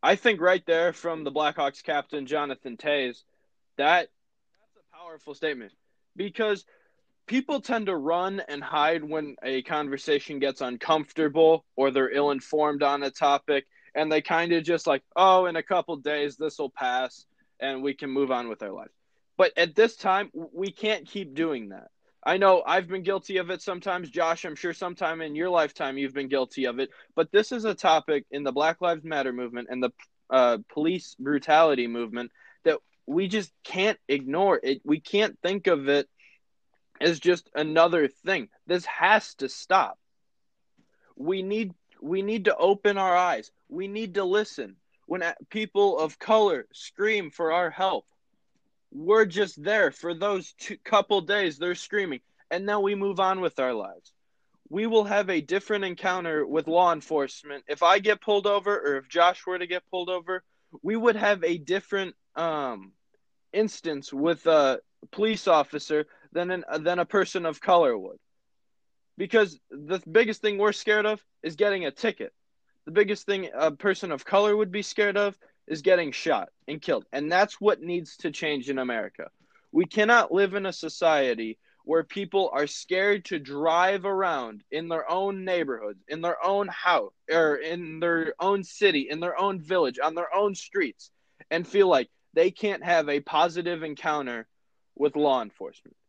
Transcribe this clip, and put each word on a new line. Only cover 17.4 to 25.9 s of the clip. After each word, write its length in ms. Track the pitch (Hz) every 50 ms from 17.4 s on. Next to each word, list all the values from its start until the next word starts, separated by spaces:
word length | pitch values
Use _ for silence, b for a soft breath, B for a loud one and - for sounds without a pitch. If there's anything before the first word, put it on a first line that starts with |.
| _ _ _ _
and 240 | - 135 135 131 131
we 120 | 143 135
can 160 | 139 147 139
move 200 | 131 139 143 131
on 180 | 127 123 120 117
with 140 | 110 - 113
our 100 | 101 95
lives." 200 | 98 107 - _ _ _ _ _ _ _ _ _
But 160 | - 185 170 -
at 180 | - 170 170 156
this 220 | - 220 233 226
time, 340 | - - 196 185 196 202 - _
w-, 160 | 160 165 147 _
we 200 | 165 190 196 -
can't 360 | - - 214 214 180 143 -
keep 260 | - 202 190 151 131
doing 360 | 147 165 165 147 123 110 101
that. 180 | 98 92 - - _ _ _ _ _ _ -
I 140 | - 170
know 260 | 190 196 196 185 180 -
I've 200 | - 160 185 190
been 160 | 165 185 190 180
guilty 360 | 190 196 190 185 - 196 185
of 100 | 180 170
it 120 | 185 180 -
sometimes. 480 | - 185 180 175 202 180 180 180 151
Josh, 340 | 120 165 170 165 170 165 -
I'm 100 | 180 156
sure 200 | 139 - 180 165
sometime 480 | - 196 180 175 - 185 160 160 160 160
in 120 | 156 147
your 140 | 151 170 185
lifetime 480 | 180 170 156 143 - - 160 135